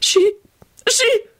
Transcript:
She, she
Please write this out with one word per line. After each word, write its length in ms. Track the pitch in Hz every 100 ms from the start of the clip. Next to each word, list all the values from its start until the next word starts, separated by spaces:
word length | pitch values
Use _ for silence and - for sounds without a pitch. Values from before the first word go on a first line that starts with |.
She, 320 | - - 392 403 _ _ - _ -
she 320 | - 494 508 -